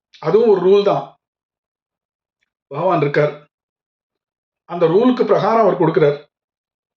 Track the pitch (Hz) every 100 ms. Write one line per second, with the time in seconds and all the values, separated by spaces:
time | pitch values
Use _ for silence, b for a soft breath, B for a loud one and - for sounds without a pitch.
0 | _ - 151 202 233 190 180 202 196 147
1 | - _ _ _ _ _ _ _ _ _
2 | _ _ _ _ _ _ _ 139 180 160
3 | 147 147 147 - _ _ _ _ _ _
4 | _ _ _ _ _ _ - 175 165 185
5 | 254 247 202 175 190 226 202 - 165 165
6 | 147 147 - _ _ _ _ _ _